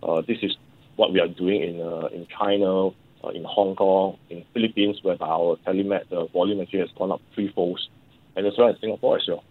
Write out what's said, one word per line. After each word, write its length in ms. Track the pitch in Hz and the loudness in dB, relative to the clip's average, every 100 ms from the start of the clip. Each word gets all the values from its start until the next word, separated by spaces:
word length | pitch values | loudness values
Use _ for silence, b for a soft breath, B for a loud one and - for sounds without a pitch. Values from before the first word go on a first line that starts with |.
Uh, 200 | 82 82 | 2 0
this 180 | 80 110 | 0 -2
is 160 | 98 - - - - - | -2 -4 -10 -20 -20 2
what 180 | 107 | 2
we 60 | 92 | 4
are 80 | 82 | 0
doing 340 | 87 92 101 | 0 0 0
in, 180 | 87 85 | -2 -4
uh, 280 | 82 85 80 | -6 -6 -6
in 180 | 85 85 | -8 -14
China, 640 | - 104 101 98 95 95 | -4 0 2 2 2 0
uh, 400 | - - _ - - | -2 -20 _ -10 -10
in 80 | |
Hong 320 | 82 - 98 95 | -4 2 2 2
Kong, 420 | 98 95 95 - - | 4 4 2 -2 -16
in 120 | 85 - - | -16 -10 -2
Philippines, 420 | 113 110 101 101 | -2 2 0 0
where 120 | 98 85 | -2 -2
our 340 | 80 80 85 82 | -2 0 2 0
telemed, 540 | - 92 98 95 - | 0 -2 0 -2 -2
uh, 140 | 90 82 | -6 -2
volume 340 | 90 90 104 | 0 0 0
actually 200 | 87 95 | -2 -4
has 100 | 85 - | -4 -4
gone 140 | 95 | -4
up 100 | 92 - - | -4 -6 -6
threefold. 440 | 101 - 87 90 - - _ _ _ - | -6 0 -2 -2 -10 -14 _ _ _ -4
And 120 | 101 | -2
as 100 | 101 | 4
well 120 | 120 | 4
as 100 | 101 | 4
Singapore 360 | 110 104 - - | -4 -2 0 0
as 100 | - | 0
well. 160 | 85 - | -6 -8